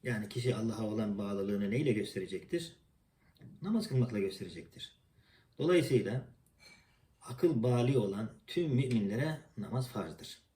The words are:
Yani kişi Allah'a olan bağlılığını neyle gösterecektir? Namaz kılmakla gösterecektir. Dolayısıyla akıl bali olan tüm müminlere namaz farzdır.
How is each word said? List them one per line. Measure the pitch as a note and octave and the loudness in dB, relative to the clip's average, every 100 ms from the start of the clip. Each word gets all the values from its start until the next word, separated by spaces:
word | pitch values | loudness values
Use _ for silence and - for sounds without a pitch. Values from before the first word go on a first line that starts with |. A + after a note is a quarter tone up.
Yani | - A2+ G#2+ | -4 -4 -4
kişi | B2 B2 | -2 -2
Allah'a | G#2+ A2+ A2 | 0 -2 -2
olan | G#2+ A2 G#2 G2+ | -2 -2 -2 -2
bağlılığını | G2+ G2+ G2 G2+ G2+ | -4 -2 -2 0 0
neyle | A#2 D3+ | 2 2
gösterecektir? | G#2+ G2+ - F#2 F#2 - E3+ E3 - _ _ _ _ _ _ - - | 2 -2 -6 -6 -8 -4 -6 -6 -16 _ _ _ _ _ _ -20 -10
Namaz | G3 A3+ - | -2 0 2
kılmakla | C3 A#2+ G#2 | 2 2 2
gösterecektir. | F#2+ - F2+ - - - - _ _ _ _ _ _ - | -2 -4 -12 -12 -16 -16 -16 _ _ _ _ _ _ -2
Dolayısıyla | D3+ F3+ C3 B2+ G2 B2+ - - _ _ - - _ _ _ _ | 4 4 6 2 2 -4 -6 -20 _ _ -20 -20 _ _ _ _
akıl | - B2 F3 C3+ | -14 2 2 4
bali | B2 A#2+ B2 C3+ | 4 4 4 4
olan | G2+ G2 A2 - - | 2 -2 -6 -10 -6
tüm | - E3 | -2 2
müminlere | B2+ B2+ A#2 G2 A2 D3+ D3+ - - | 2 2 2 0 0 0 -2 -10 -10
namaz | G2+ B2+ B2+ | -4 -4 -4
farzdır. | G#2+ F2+ D#2 - - _ | -4 -6 -8 -16 -18 _